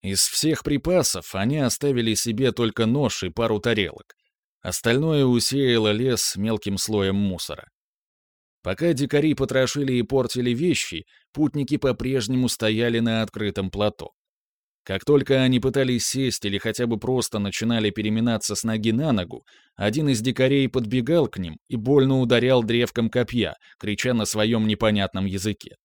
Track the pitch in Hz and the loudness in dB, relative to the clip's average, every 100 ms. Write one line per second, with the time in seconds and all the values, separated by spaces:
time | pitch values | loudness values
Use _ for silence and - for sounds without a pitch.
0 | 95 98 - - 151 151 - 143 147 180 | -4 -2 0 0 -2 -2 -2 -2 2 2
1 | 151 - - 95 104 151 131 - 143 127 | 2 -2 -6 -4 -2 0 0 0 0 0
2 | 113 107 117 107 131 113 117 104 113 131 | 0 0 -2 0 0 2 -2 2 2 2
3 | 131 - 92 85 113 107 120 110 90 69 | 0 -2 -6 -2 0 0 0 0 -2 -6
4 | - - _ _ _ _ - 90 - 123 | -20 -20 _ _ _ _ -8 -4 0 2
5 | 160 151 135 123 - 135 131 117 107 104 | 2 2 4 2 2 0 2 2 2 2
6 | 131 117 - 92 104 110 104 98 - 107 | 0 0 -2 -2 -2 -2 -4 -4 -2 0
7 | 95 98 101 90 - 73 - _ _ _ | 2 0 0 -2 -8 -10 -14 _ _ _
8 | _ _ _ _ _ _ - 95 170 139 | _ _ _ _ _ _ -8 -2 0 0
9 | 139 143 156 147 135 131 127 147 135 123 | 0 2 2 0 0 2 0 0 0 0
10 | 110 135 123 123 123 120 175 139 - 82 | 2 0 0 -2 -2 0 0 -2 -4 -10
11 | - _ _ - 151 147 131 143 135 123 | -14 _ _ -2 0 0 -2 0 0 -2
12 | 123 131 104 127 123 - 110 110 120 117 | -2 -2 0 0 0 0 0 0 0 2
13 | 117 113 107 - 104 101 95 98 104 - | 0 0 -2 -4 -4 -2 -6 0 -2 -2
14 | - _ _ _ _ _ _ _ - 95 | -16 _ _ _ _ _ _ _ -8 -6
15 | - 147 - 135 131 127 131 139 131 120 | 4 2 4 2 4 2 2 0 0 0
16 | - 131 131 - 104 98 113 110 120 110 | -2 -2 -2 -2 -4 -4 -4 -4 -2 -2
17 | 117 127 117 110 101 - 113 117 107 101 | -2 -2 -2 -2 -4 -2 0 2 0 0
18 | 107 107 120 113 - 104 113 110 110 113 | 0 0 0 0 -2 -4 -4 -2 0 0
19 | 156 110 87 - _ _ _ - 101 123 | 0 0 -2 -10 _ _ _ -4 -2 0
20 | 151 120 117 127 131 139 135 131 110 127 | 0 0 0 0 2 4 2 -2 -2 -2
21 | 120 170 127 - 90 78 _ 123 110 143 | 2 2 2 -2 -8 -8 _ -6 2 4
22 | 135 135 123 120 123 127 110 117 117 - | 4 2 4 2 4 2 4 0 0 0
23 | 113 123 117 120 92 - _ _ 101 104 | 0 0 0 0 -2 -4 _ _ -6 -4
24 | 127 120 104 107 107 113 110 104 110 107 | 0 0 0 0 0 2 2 2 2 2
25 | 98 95 98 95 104 101 - - | 0 -2 -4 -2 -4 -6 -10 -20